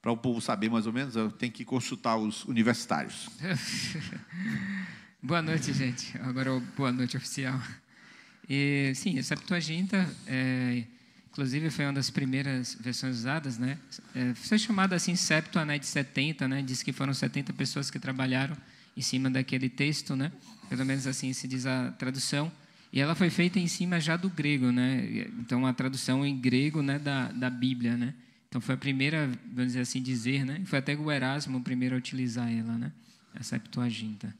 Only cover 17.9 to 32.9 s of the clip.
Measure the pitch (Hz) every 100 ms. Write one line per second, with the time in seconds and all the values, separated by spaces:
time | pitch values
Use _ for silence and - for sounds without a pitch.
17.9 | - 135 131 131 127 139 147 - - -
18.9 | - 113 131 131 131 127 131 127 - 147
19.9 | 147 - 135 147 - - - - 127 131
20.9 | 135 131 131 131 127 131 131 131 127 123
21.9 | - 131 135 - 143 156 - - - -
22.9 | 135 143 165 175 - 175 180 175 - 180
23.9 | 175 156 170 190 175 147 143 127 123 127
24.9 | 131 113 110 - 120 117 123 131 123 131
25.9 | 131 - 131 143 135 127 123 143 156 139
26.9 | 139 143 139 123 120 127 123 127 123 120
27.9 | 120 120 - - _ _ 127 113 131 139
28.9 | 135 139 160 143 120 - 123 127 123 123
29.9 | 131 127 123 117 139 135 151 190 139 135
30.9 | 147 151 143 127 139 143 131 123 127 127
31.9 | 127 123 131 127 117 117 113 113 117 127